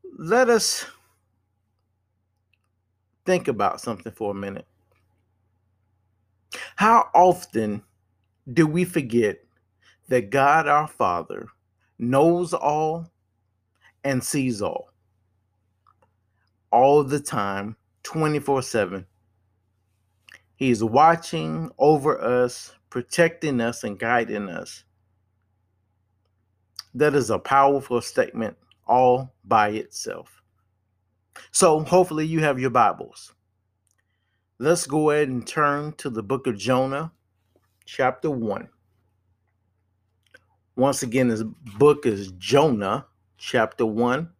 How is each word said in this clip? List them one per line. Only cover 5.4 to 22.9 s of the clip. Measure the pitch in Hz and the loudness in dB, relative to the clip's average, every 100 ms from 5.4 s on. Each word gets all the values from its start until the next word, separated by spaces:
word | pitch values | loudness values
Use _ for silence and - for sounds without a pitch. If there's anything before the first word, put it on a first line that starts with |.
| _ _ _ _ _ _ _ _ _ _ _ - - - | _ _ _ _ _ _ _ _ _ _ _ -18 -16 -2
How | 208 226 - | 4 4 4
often | - 180 175 - 113 107 104 _ _ _ _ _ _ - | 6 6 4 -4 -6 -4 -6 _ _ _ _ _ _ -4
do | 123 156 | 0 2
we | 160 180 | 0 -2
forget | 175 123 117 107 - _ _ _ _ _ _ _ | -4 -2 0 0 -4 _ _ _ _ _ _ _
that | 127 101 | -2 0
God | 135 139 156 147 | 0 2 2 2
our | 147 151 | 0 0
Father | - 101 87 82 50 - _ _ _ _ _ | -2 -2 -2 -6 -12 -14 _ _ _ _ _
knows | 117 135 160 175 175 | 0 4 4 2 -2
all | 175 143 151 156 165 165 _ _ _ _ _ _ _ _ _ 139 | -2 -2 -2 -4 -6 -12 _ _ _ _ _ _ _ _ _ -4
and | 131 | -4
sees | - 147 127 107 | -2 -4 -4 -4
all, | 98 - - _ _ _ _ _ _ _ _ _ _ _ _ _ _ _ _ _ _ | -4 -6 -12 _ _ _ _ _ _ _ _ _ _ _ _ _ _ _ _ _ _
all | 113 135 147 | 4 6 6
the | 135 143 | 2 -4
time, | 143 - 98 98 101 107 _ _ | -4 -4 -4 -4 -8 -12 _ _
twenty-four | - 160 156 147 - 135 | -10 -4 -2 -2 -2 -2
seven? | 123 117 95 95 92 _ _ _ _ _ _ _ _ _ _ _ _ - _ _ | -2 -2 -2 -6 -14 _ _ _ _ _ _ _ _ _ _ _ _ -20 _ _
He | 135 | 0
is | 117 | 0
watching | 110 123 160 170 - 165 156 156 160 - | 2 6 6 4 -2 -8 -6 -8 -10 2
over | 143 156 143 - | 4 4 2 -2
us, | 113 123 123 - - _ | 0 0 0 -4 -20 _
protecting | _ | _